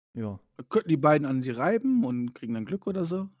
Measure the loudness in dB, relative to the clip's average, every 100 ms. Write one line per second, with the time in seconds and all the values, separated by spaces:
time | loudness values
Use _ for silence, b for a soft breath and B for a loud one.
0 | _ -10 -8 -8 _ -20 -2 0 2 4
1 | 6 4 2 -2 -2 -2 0 0 2 2
2 | 2 0 -4 -6 -6 -6 -4 -6 -4 -4
3 | -2 -4 -6 _